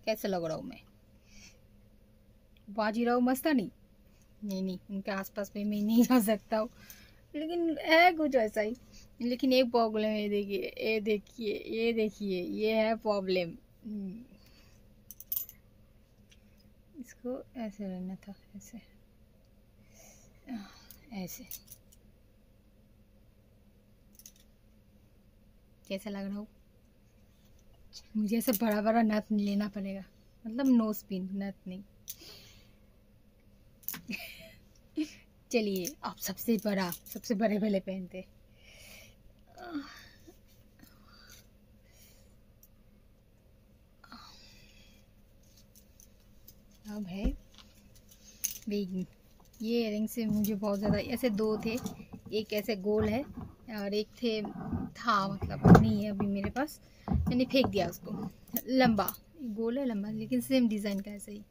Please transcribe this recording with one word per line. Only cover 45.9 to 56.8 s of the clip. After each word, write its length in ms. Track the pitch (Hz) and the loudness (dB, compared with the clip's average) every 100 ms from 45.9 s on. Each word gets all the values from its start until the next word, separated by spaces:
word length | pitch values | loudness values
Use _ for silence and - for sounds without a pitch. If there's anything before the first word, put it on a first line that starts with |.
| - - - - - - - - - 214 | -20 -20 -20 -20 -20 -20 -20 -20 -20 -12
अब 160 | 208 190 | -10 -8
है 180 | 196 247 - - - - - - - - - - - - - - | -2 -2 -2 -12 -20 -20 -20 -20 -20 -20 -20 -20 -6 -6 -4 -4
बिग। 380 | 208 190 185 185 - - - - - | -4 -2 -4 -6 -12 -20 -20 -20 -8
ये 180 | 220 233 | -2 0
इयररिंग 280 | 226 208 220 | 0 -2 -4
से 180 | - 220 | -2 -2
मुझे 280 | 208 208 | 0 0
बहुत 240 | 208 208 202 | 0 -2 0
ज़्यादा, 200 | 208 202 | 2 0
ऐसे 320 | - 233 254 | 0 -2 0
दो 260 | 202 220 214 | 0 0 0
थे, 120 | 226 240 190 - - - - | -2 -4 -6 -12 -16 -16 -6
एक 200 | 214 214 | -6 -2
ऐसे 240 | 214 208 208 | -4 -2 -2
गोल 320 | 196 214 214 | 0 2 2
है 140 | 226 302 - - - - 214 | 0 -4 -10 -14 -16 -14 -8
और 140 | 202 | -4
एक 140 | 208 214 - | -4 -4 -4
थे, 200 | 240 220 | -2 -2
था 840 | 208 - - - - - 240 208 190 | -6 -8 -6 -4 -6 -6 0 2 0
मतलब, 520 | 196 - - - - | -4 -6 6 12 12
नहीं 240 | 220 214 | 12 2
है 60 | 208 | -2
अभी 160 | 202 202 | -2 -2
मेरे 240 | 196 202 | -2 -4
पास, 300 | 240 302 - | -4 -6 -6